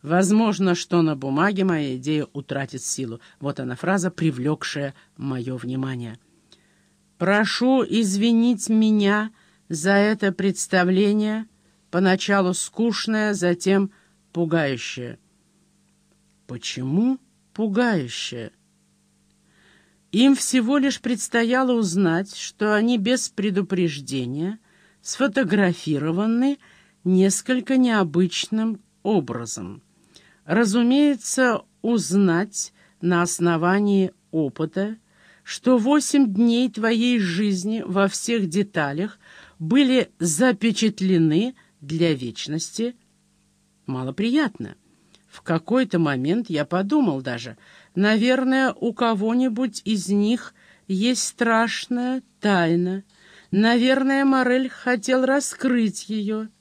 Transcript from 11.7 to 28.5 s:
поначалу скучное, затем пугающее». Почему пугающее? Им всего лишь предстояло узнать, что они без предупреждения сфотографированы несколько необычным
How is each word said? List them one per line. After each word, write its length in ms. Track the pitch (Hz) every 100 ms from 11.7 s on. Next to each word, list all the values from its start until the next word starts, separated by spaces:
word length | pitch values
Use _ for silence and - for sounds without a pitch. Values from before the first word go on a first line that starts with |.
| _ _
поначалу 640 | 175 185 190 - 202 180
скучное, 800 | 180 - - 233 202 - 214 214
затем 580 | 202 175 175 190 196 196 _ _ _ _
пугающее». 880 | 165 165 165 147 127 - - 120 - _ _ _ _ _ _ _ _ _ _ _ _ -
Почему 720 | 120 - - 131 165 240 262 _ _ _
пугающее? 1000 | - 220 196 240 190 123 - - 120 110 _ _ _ _ _ _ _ _ _ _ _ _ _ _ _ _
Им 200 | 202 269
всего 440 | 269 - 254 226 285
лишь 240 | 269 -
предстояло 720 | 233 240 - 240 226 247 262
узнать, 600 | 240 202 175 180 165 196 -
что 360 | - _ 214
они 240 | 214 226 247
без 300 | 196 247 -
предупреждения 1300 | - 208 185 190 190 170 143 127 131 120 139 175 220 _ _ _ _
сфотографированы 1600 | - - 269 196 202 214 185 165 - 143 151 175 214 233 269 285 _ _ _ _
несколько 720 | 180 185 196 190 - 254 - 262
необычным 1040 | 254 214 175 160 180 - -